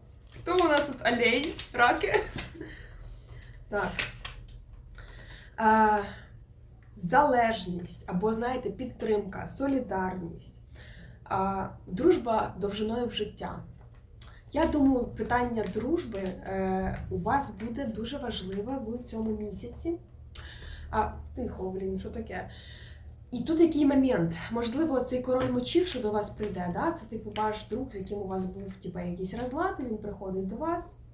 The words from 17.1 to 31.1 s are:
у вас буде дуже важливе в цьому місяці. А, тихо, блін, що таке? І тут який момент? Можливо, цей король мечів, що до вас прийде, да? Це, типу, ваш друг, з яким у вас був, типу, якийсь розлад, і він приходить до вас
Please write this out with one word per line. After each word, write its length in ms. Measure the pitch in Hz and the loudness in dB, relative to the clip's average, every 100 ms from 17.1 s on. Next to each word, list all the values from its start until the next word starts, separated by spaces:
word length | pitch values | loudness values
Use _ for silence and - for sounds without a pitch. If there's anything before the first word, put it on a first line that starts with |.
у 80 | 185 | -2
вас 320 | 190 277 269 | 2 2 0
буде 340 | 190 233 277 | -6 -6 -4
дуже 340 | 240 208 226 277 | -4 -4 -4 -4
важливе 600 | 240 185 185 196 226 262 214 | -4 -4 -4 -4 -4 -4 -4
в 180 | 247 | -8
цьому 260 | - 220 220 | -6 -4 -2
місяці. 680 | 208 208 190 240 - 330 339 - - - - - - - - - | -2 -4 -8 -10 -8 -4 -4 -8 -18 -10 -10 -10 -14 -14 -12 -2
А, 180 | 208 220 - - | 0 0 -2 -10
тихо, 360 | 262 214 185 190 | -6 -6 -4 -4
блін, 280 | 190 190 190 | -2 -2 -4
що 120 | 214 | -4
таке? 400 | 226 220 185 - - - - - - - - - | -8 -6 -8 -8 -12 -16 -16 -16 -16 -16 -16 -8
І 100 | 247 | -4
тут 200 | 294 330 | 2 8
який 260 | 330 285 277 | 8 8 6
момент? 460 | 269 254 185 165 - - | 8 6 6 4 0 -4
Можливо, 480 | 233 233 277 320 254 | -2 0 2 4 4
цей 220 | - 247 | 2 0
король 280 | 254 254 254 | 2 2 4
мечів, 360 | 247 - 339 359 | 2 4 4 4
що 140 | 247 | 0
до 100 | 214 | 0
вас 200 | 208 - | 0 0
прийде, 400 | - 208 185 180 | -2 -4 -2 -2
да? 180 | 190 320 | 0 0
Це, 140 | 330 - | -2 -6
типу, 260 | 220 208 214 | -8 -6 -2
ваш 300 | 214 208 - | 0 -2 -4
друг, 200 | 233 269 | -6 -4
з 40 | |
яким 240 | 196 190 202 | -6 -6 -6
у 80 | 185 | -4
вас 200 | 190 180 | -2 -4
був, 280 | 196 196 | -6 -10
типу, 240 | - 180 175 | -10 -8 -6
якийсь 360 | 175 175 185 | -6 -4 -4
розлад, 420 | 226 254 294 381 339 | -4 -4 0 0 0
і 40 | |
він 160 | 247 214 | -4 -4
приходить 500 | 208 - 190 190 190 | -6 -8 -6 -4 -4
до 80 | 233 | -2
вас 400 | 330 349 - - - | -2 -2 -4 -14 -20